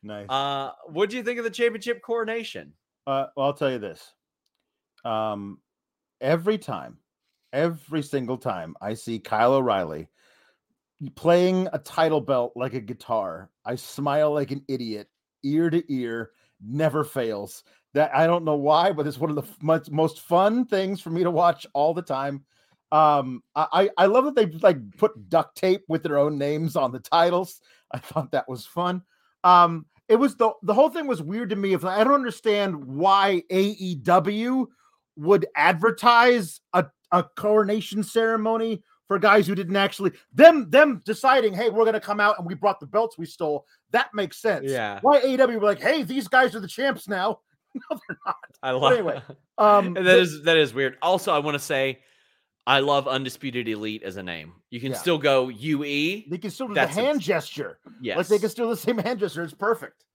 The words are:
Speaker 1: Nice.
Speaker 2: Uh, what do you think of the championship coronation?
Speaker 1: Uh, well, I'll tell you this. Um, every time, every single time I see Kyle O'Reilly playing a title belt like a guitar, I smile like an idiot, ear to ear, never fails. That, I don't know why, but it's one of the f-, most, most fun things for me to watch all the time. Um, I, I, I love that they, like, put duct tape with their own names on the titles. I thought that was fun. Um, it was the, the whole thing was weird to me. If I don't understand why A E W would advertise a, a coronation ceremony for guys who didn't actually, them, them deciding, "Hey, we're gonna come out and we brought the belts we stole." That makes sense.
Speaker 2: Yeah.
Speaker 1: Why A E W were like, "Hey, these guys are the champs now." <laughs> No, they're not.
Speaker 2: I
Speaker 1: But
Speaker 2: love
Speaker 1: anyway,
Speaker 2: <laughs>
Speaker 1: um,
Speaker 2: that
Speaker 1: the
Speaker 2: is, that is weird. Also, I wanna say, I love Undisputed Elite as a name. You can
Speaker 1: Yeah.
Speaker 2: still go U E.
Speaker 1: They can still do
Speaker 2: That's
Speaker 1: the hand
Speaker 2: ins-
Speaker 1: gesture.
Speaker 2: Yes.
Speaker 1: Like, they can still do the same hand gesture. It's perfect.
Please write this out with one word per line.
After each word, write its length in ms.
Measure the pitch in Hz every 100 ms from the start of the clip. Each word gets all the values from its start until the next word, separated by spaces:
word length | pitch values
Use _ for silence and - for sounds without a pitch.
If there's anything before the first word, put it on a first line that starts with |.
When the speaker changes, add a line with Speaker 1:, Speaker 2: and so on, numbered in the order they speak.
Speaker 1:
Nice. 260 | 104 104 101
Speaker 2:
Uh, 420 | 131 139 139 135 - -
what 240 | 156 208
do 80 | 247
you 60 |
think 160 | 226 240
of 40 |
the 60 | 226
championship 500 | 226 240 226 226 233
coronation? 720 | - 233 220 233 220 - 71 _ _ _ -
Speaker 1:
Uh, 200 | 135 135 -
well, 120 | 139
I'll 60 |
tell 160 | 143 143
you 100 | 127
this. 340 | 101 78 - _ _ _ _ _ _ _ _ _
Um, 560 | 117 110 110 104 101 95 _ _ _ _ _ _
every 360 | 131 165 175 220
time, 420 | - 104 62 57 _ _ _ _ _
every 500 | 131 165 165 - 156
single 360 | 143 139 120 127
time 380 | 127 92 80 -
I 140 | 98
see 260 | 110 - 113
Kyle 360 | - 110 120 135
O'Reilly 520 | 127 98 82 78 82 _ _ _ _ _ _ _ _ _ 139 -
playing 520 | 160 175 180 185 185
a 60 | 147
title 420 | - - 160 156
belt 320 | 139 131 120 120
like 200 | 127 123
a 40 |
guitar, 720 | 107 123 - 113 95 82 98 _ -
I 100 | 123
smile 580 | - - 143 143 151
like 180 | 147 139
an 120 | 139 139
idiot, 400 | 131 117 104 104 _ _ _
ear 260 | 135 151 170
to 140 | 170 165
ear, 380 | 131 120 113 113 _ _ _ 104
never 380 | 139 156 156
fails. 600 | 147 139 117 104 101 - _ _ _
That, 220 | 139 151 135
I 100 | 165
don't 200 | 175 160
know 100 | 147
why, 380 | 143 156 180
but 120 | 160 147
it's 120 | 135
one 140 | 156
of 40 | 147
the 60 |
f-, 160 | - -
most, 300 | 147 160 156
most 300 | 147 160 156
fun 420 | - 170 196 233 247
things 360 | 196 190 196
for 80 | -
me 140 | 165
to 80 | 175
watch 360 | 175 175 165 -
all 200 | 139 151
the 80 | 170
time. 440 | 175 131 139 139 _ _ _ _ _
Um, 540 | 151 151 147 127 123 _
I, 360 | 147 156 170 202 -
I, 60 |
I 20 | 196
love 180 | 233
that 120 | 277 277
they, 100 | 208 160
like, 180 | 202 151 104 -
put 300 | 220 220 95
duct 300 | 165 151 -
tape 260 | 185 190 -
with 140 | 160
their 140 | 160 143
own 200 | 147 147
names 400 | 143 151 160 160
on 160 | 135
the 60 | 127
titles. 600 | - 170 170 175 185 - _ _ _
I 60 | 127
thought 320 | - 156 139
that 160 | 135 -
was 180 | 127 -
fun. 360 | - 180 180 - _ _ _
Um, 440 | 180 180 170 165 - _ _
it 80 | 220
was 220 | 277 -
the, 140 | 226 -
the 100 | 185
whole 140 | 208 302
thing 160 | 339 294
was 160 | 208
weird 280 | 151 208 233
to 80 | 202
me. 160 | 196
If 100 | 185
I 180 | 185 196 233
don't 80 |
understand 720 | 285 247 - 220 208 196 160 131
why 580 | 135 185 196 196 185 -
A 120 | 185
E 340 | 202 208 185 160
W 720 | 123 180 160 208 240 262 247 _ _ _ _ -
would 300 | 151 196 -
advertise 1080 | 147 160 170 220 226 240 233 247 247 170 - _
a, 140 | 180 - _ _
a 140 | 180 175 -
coronation 680 | 208 214 202 214 - 196
ceremony 800 | 202 226 226 226 220 226 226 214 _ _ _
for 100 | 196
guys 280 | 208 208 175
who 80 | 190
didn't 200 | 180 202
actually, 380 | 196 - 190 - _
them, 360 | - 320 320 190
them 320 | 247 302 220
deciding, 500 | - 214 262 262 220
"Hey, 160 | 185 240
we're 140 | 214 226
gonna 140 | 214
come 220 | 202 208
out 160 | 208 208
and 100 | 170
we 80 | 170
brought 240 | 202 190
the 60 | 143
belts 300 | 208 226 -
we 80 | 165
stole." 400 | - 160 147 _ _ _
That 220 | 226 269
makes 240 | 208 196 -
sense. 300 | 226 170 135
Speaker 2:
Yeah. 280 | 131 107 101
Speaker 1:
Why 160 | 254 285
A 80 | 254
E 40 | 254
W 220 | 254 226
were 60 | 208
like, 140 | 202
"Hey, 220 | - 311
these 260 | 202 262 196
guys 260 | 254 262 196
are 40 |
the 60 | 190
champs 400 | - 269 226 -
now." 300 | 196 196 208
<laughs> 60 | _ _ _ - -
No, 80 | 302 -
they're 100 | - -
not. 100 | - - _
Speaker 2:
I 80 | 131
Speaker 1:
But 80 | 127
Speaker 2:
love 140 | 135
Speaker 1:
anyway, 280 | 247 175 143 - 139
Speaker 2:
<laughs> 180 | _ -
Speaker 1:
um, 360 | 208 208 185
Speaker 2:
that 100 | 180
Speaker 1:
the 140 | 180 185
Speaker 2:
is, 220 | 180 151
that 140 | 151 165
is 160 | 143
weird. 240 | 117 135 131
Also, 300 | 165 185 -
I 60 | 151
wanna 200 | 147 143
say, 400 | - 139 135 127 _ _ _ _ _ _ -
I 140 | 135
love 280 | 139 143 135
Undisputed 600 | 131 135 - 139 123 113
Elite 340 | 107 107 110
as 140 | - 95
a 60 |
name. 300 | 90 82 78 87 _
You 80 | 120
can 100 | 131
Speaker 1:
Yeah. 40 | 127
Speaker 2:
still 200 | 175 160
go 300 | 143 135 127
U 340 | 110 147 147 147
E. 400 | 143 156 202 170
Speaker 1:
They 80 | 175
can 100 | 202
still 180 | - 262
do 40 |
Speaker 2:
That's 220 | 208 226 165
Speaker 1:
the 60 |
hand 140 | 254 294
Speaker 2:
ins- 80 | 160
Speaker 1:
gesture. 520 | 170 - - 110 - - -
Speaker 2:
Yes. 160 | 123 98
Speaker 1:
Like, 100 | 180
they 120 | 208
can 100 | 202
still 160 | - 233
do 60 |
the 60 | 226
same 160 | - 233
hand 220 | 196 240
gesture. 240 | 190 147
It's 100 | 170
perfect. 520 | - 202 226 117 _ _